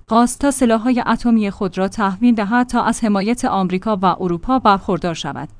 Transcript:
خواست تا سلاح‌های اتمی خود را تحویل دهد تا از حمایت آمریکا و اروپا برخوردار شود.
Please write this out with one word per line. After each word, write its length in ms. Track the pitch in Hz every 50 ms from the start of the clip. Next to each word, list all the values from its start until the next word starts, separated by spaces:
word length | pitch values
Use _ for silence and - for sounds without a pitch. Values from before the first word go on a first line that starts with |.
| -
خواست 320 | - 226 233 240 240 - -
تا 120 | 285 285
سلاح‌های 520 | 269 - - 226 220 220 214 254 247 247 -
اتمی 440 | - 226 - - 240 233 220 208 196
خود 260 | 190 - 208 180 -
را 100 | 185 190
تحویل 480 | 196 190 226 208 196 190 190 240 240 233
دهد 320 | 226 202 196 240 247 247
تا 160 | 247 233 240 -
از 200 | - 240 - 233
حمایت 420 | 214 208 196 190 214 247 - -
آمریکا 500 | 220 - 196 190 175 180 185 - 220 214
و 100 | 190 196
اروپا 540 | 180 165 - 185 175 175 165 - 247 262 262
برخوردار 540 | - 214 196 190 - - 185 160 - 175 160
شود. 360 | - - 147 135 131 135 - -